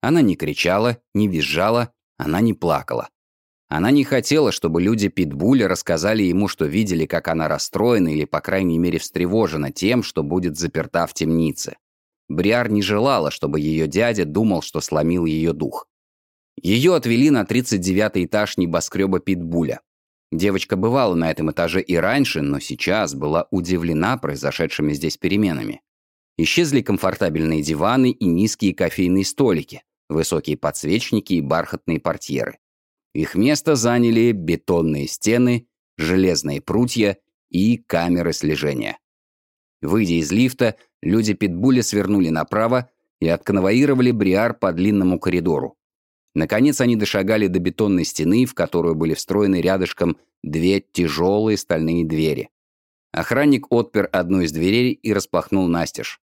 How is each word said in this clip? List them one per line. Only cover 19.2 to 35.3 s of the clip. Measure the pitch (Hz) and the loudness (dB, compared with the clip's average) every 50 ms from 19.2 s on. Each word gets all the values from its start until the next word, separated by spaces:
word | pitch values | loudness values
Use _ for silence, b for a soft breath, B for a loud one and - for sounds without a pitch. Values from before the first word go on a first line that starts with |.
| - - 95 90 87 82 82 85 82 67 - - _ _ _ _ _ _ _ _ _ _ | 0 -2 -4 -2 -2 -4 -2 -2 -2 -2 -4 -10 _ _ _ _ _ _ _ _ _ _
Девочка | - 80 87 101 98 92 - _ 107 | -4 -2 0 0 0 -2 -2 _ -2
бывала | 92 90 113 120 139 127 104 90 | 0 0 2 2 2 2 2 2
на | 85 82 80 | 0 0 -2
этом | 78 - 80 78 | -2 -2 -4 -4
этаже | 76 - 85 85 80 92 | -2 -2 -2 0 0 -2
и | - - 87 | 0 0 0
раньше, | 85 80 98 120 143 135 - - 82 | 0 2 2 2 2 0 0 0 -4
но | 71 71 71 69 | -2 -2 -4 -4
сейчас | - - 69 - - 87 92 110 104 78 71 | -6 -8 -10 -6 -2 0 0 0 0 -2 -4
была | 67 71 73 76 82 - _ | -6 -4 0 0 0 -2 _
удивлена | - 95 87 85 92 87 85 82 80 76 87 104 131 | -4 -4 -2 0 -2 0 0 0 0 0 0 0 -2
произошедшими | - - 73 71 67 69 71 - - 85 73 - - 76 76 73 | -2 -4 -6 -6 -4 -4 -6 -2 -2 -4 -4 -2 -2 -2 -2 -2
здесь | 69 73 80 - | -2 -4 -6 -6
переменами. | - - 90 92 104 107 95 80 67 53 52 - - _ _ _ _ _ _ _ _ _ _ _ | -4 -2 0 0 2 0 0 -2 -4 -6 -8 -10 -14 _ _ _ _ _ _ _ _ _ _ _
Исчезли | - 82 78 - 175 175 151 135 127 | -2 -2 0 2 2 2 2 2 0
комфортабельные | - - 104 92 - 92 90 - 101 87 78 80 80 80 80 78 | 0 0 -2 0 0 -2 -2 0 -2 -2 0 0 0 0 0 -2
диваны | 73 73 80 73 82 104 120 131 127 123 | -2 -2 -2 0 0 2 2 2 2 2
и | - - 113 | 0 0 0
низкие | 92 82 87 104 107 - _ 110 95 87 | 0 2 2 2 0 -2 _ -2 -2 0
кофейные | - 92 82 - - 92 90 90 95 95 | 0 -2 -2 0 0 0 2 2 2 0
столики, | - - - 139 120 92 78 71 _ - - _ _ _ _ _ _ | -2 0 0 2 2 2 0 -2 _ -16 -20 _ _ _ _ _ _
высокие | 76 78 80 - - 80 - - 76 | -2 -2 -2 0 -2 -4 -2 -4 -6
подсвечники | - - 73 - - - 76 90 117 - - - 107 - - 92 | -2 -4 -4 -4 -4 -4 -2 -2 -2 -2 -2 -2 -4 -2 0 -2
и | 85 | -2
бархатные | 71 67 80 82 80 - - - _ - 82 73 | 0 0 0 -2 -2 -4 -8 -10 _ -4 -4 -2
портьеры. | - 87 80 - - - 69 65 60 - - _ _ _ _ _ _ _ _ _ _ _ _ | -2 -4 -6 -6 -6 -6 -4 -4 -4 -6 -8 _ _ _ _ _ _ _ _ _ _ _ _
Их | - 80 - - | -4 -4 -2 0
место | 87 107 135 151 147 - 170 151 | 2 2 2 2 0 0 0 0
заняли | 127 110 120 120 120 120 117 113 113 113 120 | 2 2 2 2 4 2 4 4 4 4 4
бетонные | 113 98 82 78 85 - _ - 92 85 82 80 76 71 71 | 2 0 -2 -2 -4 -4 _ 0 0 2 2 0 -2 -2 -4
стены, | 73 - - - 104 | -8 -8 -4 -2 0